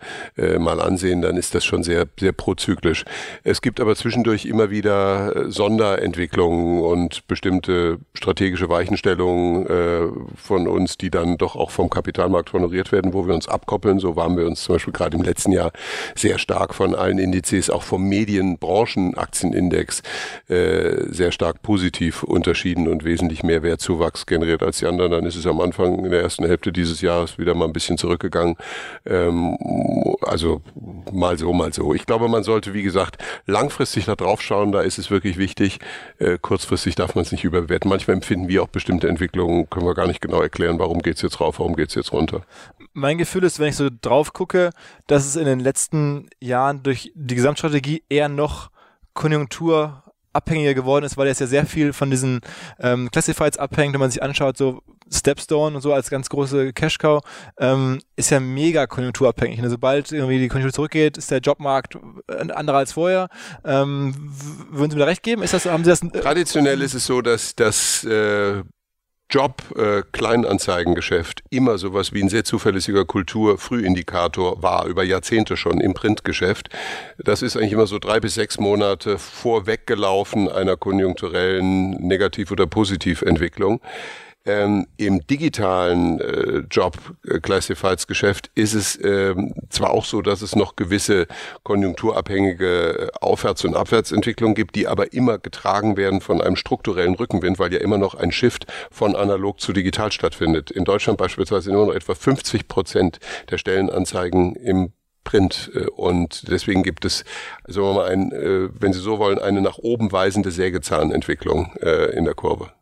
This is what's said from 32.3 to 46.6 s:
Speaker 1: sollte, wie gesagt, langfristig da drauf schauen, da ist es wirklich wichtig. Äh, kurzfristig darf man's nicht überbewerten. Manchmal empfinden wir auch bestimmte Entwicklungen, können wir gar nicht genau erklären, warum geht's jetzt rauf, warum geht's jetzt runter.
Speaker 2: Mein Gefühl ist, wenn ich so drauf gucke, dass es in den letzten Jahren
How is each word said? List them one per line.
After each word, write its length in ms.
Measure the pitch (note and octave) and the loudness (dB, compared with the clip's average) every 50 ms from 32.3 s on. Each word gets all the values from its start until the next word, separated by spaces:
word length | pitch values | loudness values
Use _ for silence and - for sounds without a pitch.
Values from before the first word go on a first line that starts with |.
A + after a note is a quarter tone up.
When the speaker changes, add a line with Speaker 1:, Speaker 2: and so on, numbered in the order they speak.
| A#2 A2+ F#2+ | 2 0 2
Speaker 1:
sollte, 280 | G#2 A2 G#2+ - G2+ | 2 0 0 0 -4
wie 120 | G2 G#2 G2 | -6 -4 -2
gesagt, 320 | G2 E2+ F#2+ F2+ E2+ - - - - - - - | 0 0 0 0 -2 -4 -12 -12 -12 -12 -10 -4
langfristig 580 | - G2 G#2 C3 C#3+ - - C3 - - A2+ - | 0 0 2 2 0 0 -2 -2 -2 0 -2 -2
da 100 | A2 G2+ | -2 -2
drauf 260 | - F2+ F#2 G#2+ - | 0 0 0 0 0
schauen, 300 | - - A2+ G2+ G#2 G#2 | 0 -2 0 2 2 2
da 100 | G2 F#2+ | 2 2
ist 160 | E2 F#2 - - | 0 0 -2 -4
es 120 | E2+ - | -4 0
wirklich 280 | G2+ F#2+ F2 G2+ E2 F2 | 0 0 0 0 -2 -2
wichtig. 420 | G2 F2+ - - G2+ F#2+ - - - - - - - - - - | -2 -2 0 0 0 0 0 -4 -14 -16 -16 -16 -16 -14 -6 -2
Äh, 180 | - - F2+ - | 0 0 0 0
kurzfristig 540 | - - G2+ F2+ - - F#2+ E2+ - F#2 - | -2 -2 -2 -2 -2 -2 -2 -2 -2 -2 -2
darf 220 | - F2+ E2+ - | 0 -2 -2 0
man's 160 | F#2+ F2 - | -2 -2 -2
nicht 100 | - - | -4 -2
überbewerten. 460 | - F2 E2+ F2+ E2 D#2 F2 E2+ - G2 | -2 0 0 0 0 0 0 0 2 2
Manchmal 260 | G2 F#2+ - - F#2 | 0 0 2 2 0
empfinden 320 | F#2 - - G#2 F2+ F#2 | 0 2 -2 -2 -2 0
wir 160 | F2 F#2 F#2+ | 0 2 2
auch 60 | E2 - | 0 0
bestimmte 400 | - - - - F#2 E2+ E2+ D#2+ | -2 -4 -2 0 0 2 2 0
Entwicklungen, 600 | E2+ E2 F2+ E2 - F#2 F2 E2 E2+ F2 E2 - | 0 0 -2 -2 0 0 0 2 2 2 2 0
können 160 | - F2+ F2 | -2 -2 0
wir 80 | F2+ F2+ | 0 0
gar 120 | F2+ F2 | 2 0
nicht 140 | F2+ F2 - | 0 0 -2
genau 200 | - E2 F2+ E2+ | -4 0 0 2
erklären, 380 | D#2 D#2 - - F2 E2+ E2+ E2 | 2 0 0 0 0 0 2 0
warum 240 | F#2 E2 E2+ E2 | 0 0 0 0
geht's 200 | - E2+ D#2 - | 0 -2 -2 -2
jetzt 180 | - E2+ - - | -4 -4 -2 0
rauf, 180 | D#2 D#2 - - | 0 0 0 -2
warum 160 | E2+ F2 E2 | -2 -2 0
geht's 220 | D2+ D2+ - - | -2 -2 -2 -2
jetzt 160 | - - - | -6 -4 -2
runter. 300 | - D2+ D#2+ - - - - _ - - - - - _ - - - | 0 0 0 0 -2 -6 -10 _ -20 -20 -20 -20 -20 _ -20 -16 -8
Speaker 2:
Mein 220 | D3 C#3 C#3 D#3 E3+ | -2 0 0 0 0
Gefühl 240 | E3 - - F#3 | -2 -2 0 2
ist, 160 | F#3 E3 - - | 0 0 2 2
wenn 120 | D3+ D3 | -2 0
ich 60 | C3+ | 0
so 120 | - C#3+ C3+ A#2+ A2+ | 0 0 0 -2 -2
drauf 320 | - A#2 B2 C#3+ D3+ - | 0 2 4 4 2 2
gucke, 380 | - - F#3 - - F3+ F3+ F3 - - - - - - _ - | -2 -8 -4 0 2 2 2 2 0 -6 -20 -20 -20 -8 _ 2
dass 180 | D3 C#3+ C#3 | 4 4 4
es 80 | C#3 C#3 | 2 -2
in 120 | E3 D#3 | 0 0
den 120 | C#3 C3 B2+ | 0 0 2
letzten 680 | B2 C3+ C3+ - - - D#3+ D3+ D3 C#3+ C#3+ C#3+ - - _ - | 2 0 0 0 -2 -2 0 0 0 0 -2 -4 -10 -16 _ -12
Jahren 460 | B2+ B2 B2 B2 | -6 -2 0 2